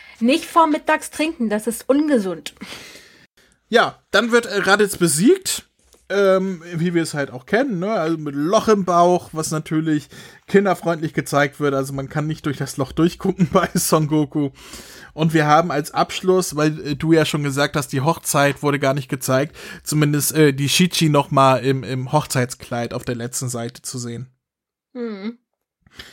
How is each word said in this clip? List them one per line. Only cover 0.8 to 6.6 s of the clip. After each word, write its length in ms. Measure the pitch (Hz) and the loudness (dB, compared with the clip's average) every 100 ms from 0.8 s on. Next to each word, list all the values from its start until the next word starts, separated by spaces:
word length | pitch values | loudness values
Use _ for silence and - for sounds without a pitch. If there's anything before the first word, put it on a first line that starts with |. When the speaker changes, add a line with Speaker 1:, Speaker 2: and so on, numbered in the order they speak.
| 311 302 - | 0 -2 -2
Speaker 1:
trinken, 380 | - 311 320 220 | -4 -4 -2 -4
das 180 | 208 233 | -4 -4
ist 200 | 220 - | -4 0
ungesund. 680 | 277 302 247 190 165 - - - - - - - _ _ _ _ _ - | 0 2 2 0 -6 -12 -16 -18 -18 -20 -20 -20 _ _ _ _ _ 0
Speaker 2:
Ja, 320 | 220 151 - _ | 2 2 -2 _
dann 200 | 190 233 | 0 2
wird, 140 | 233 226 | 2 0
äh, 100 | 202 | -2
Raditz 380 | 185 208 202 - | 2 2 2 2
besiegt, 680 | 170 143 233 381 - - - _ _ _ - | 0 4 4 4 0 -8 -10 _ _ _ -4
ähm, 520 | 196 196 190 190 175 | 2 4 2 0 -8